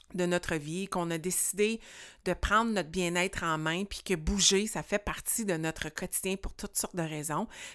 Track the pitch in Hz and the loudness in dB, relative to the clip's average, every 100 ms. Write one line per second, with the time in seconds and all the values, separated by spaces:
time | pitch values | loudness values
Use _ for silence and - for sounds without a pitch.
0 | - 180 175 175 - 160 151 175 196 185 | -8 -2 2 2 0 -2 -2 -4 -2 -2
1 | 170 165 160 - - 185 214 226 - - | 0 -2 0 2 2 2 2 2 -8 -18
2 | - - 185 175 - 214 233 202 156 180 | -18 -6 -2 0 4 4 4 0 0 0
3 | 175 175 190 - 170 156 160 175 202 - | 2 2 0 0 0 0 0 0 -2 -6
4 | - 165 160 202 - 196 214 160 - 202 | -2 -2 0 4 6 6 2 -4 -2 -2
5 | - - - - 202 160 160 - 156 - | -2 -4 0 0 2 0 0 -2 -6 -6
6 | 180 - 190 180 - - - - - 185 | -2 -2 0 -2 -4 -8 -6 -4 -4 -2
7 | 160 151 147 151 226 - - | -4 -2 -2 -2 -2 -8 -14